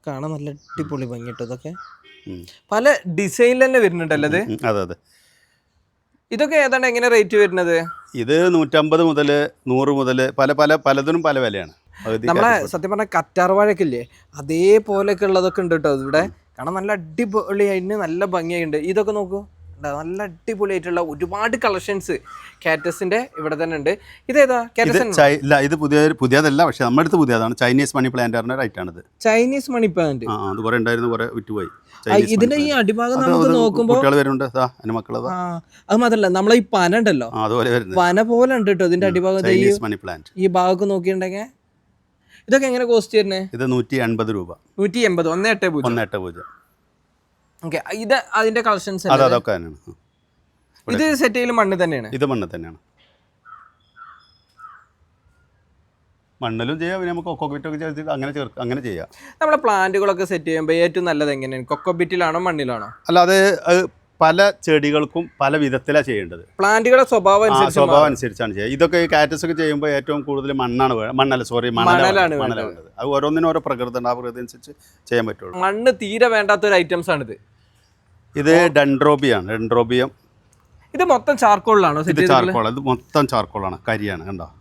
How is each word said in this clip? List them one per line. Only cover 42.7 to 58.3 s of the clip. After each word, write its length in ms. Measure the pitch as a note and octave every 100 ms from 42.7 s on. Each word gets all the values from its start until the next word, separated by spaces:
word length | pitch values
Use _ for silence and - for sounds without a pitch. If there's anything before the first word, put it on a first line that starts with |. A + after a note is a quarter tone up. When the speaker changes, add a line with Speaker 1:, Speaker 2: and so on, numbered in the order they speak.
Speaker 1:
എങ്ങനെ 140 | B3 A#3+
കോസ്റ്റ് 220 | A#3 A3 A3
വരുന്നേ? 220 | G3 F#3+ F#3+ A#2+
Speaker 2:
ഇത് 100 | B2+
നൂറ്റി 220 | B2+ A#2+ C3+ A#2+
എൺപത് 260 | A2+ A2 G#2
രൂപ. 140 | F2 - _ -
Speaker 1:
നൂറ്റി 200 | G3+ A3+ A3+
എൺപത്, 180 | F3 D#3+ E3+
ഒന്ന് 140 | G#3+ G#3
എട്ട് 120 | F#3
പൂജ്യം. 160 | D#3 C3
Speaker 2:
ഒന്ന് 120 | A#2 G#2+
എട്ട് 120 | G#2
പൂജ്യം. 240 | F#2 E2 - - _ _ _ _ _ _ _ _ _ _ E3
Speaker 1:
ഓക്കെ, 140 | D#3+ - G3+
ഇത് 120 | A3 C4 - G#3+
അതിന്റെ 240 | A3 A3+ A#3
കളക്ഷൻസ് 380 | G3+ F#3 F#3+ F#3
Speaker 2:
അത് 60 |
Speaker 1:
അല്ലേ? 120 | C3+ C3+
Speaker 2:
അതൊക്കെ 200 | A#2+ - F#2+
തന്നെയാണ്. 220 | E2 D#2 -
ആ. 1000 | E2 _ _ _ _ _ _ _ _ -
Speaker 1:
ഇത് 100 | A#3+ D#4 C#4+
സെറ്റ് 160 | C4 A#3
ചെയ്യൽ 160 | B3 A#3
മണ്ണ് 160 | G3+ F#3+
തന്നെയാണ്? 260 | F3 C#3+ A2 B2+
Speaker 2:
ഇത് 80 | C#3
മണ്ണ് 160 | B2 F2+
തന്നെയാണ്. 260 | F2 E2 D#2+ _ _ _ _ _ _ - - - _ _ _ - - _ _ _ _ C6+ - _ _ _ _ _ _ _ _ _ _ _ _ _ _ _ _
മണ്ണിലും 360 | A#2+ A2+ A#2 D#3+
ചെയ്യാം, 160 | E3 F#3+
പിന്നെ 120 | F3+
നമുക്ക് 160 | E3+ F3
കൊക്കോ 160 | D3 D3+
പിറ്റ് 160 | C#3+ D#3
ഒക്കെ 80 | D#3
ചേർത്തിട്ട് 300 | D#3+ D3 D#3 C#3
അങ്ങനെ 160 | C#3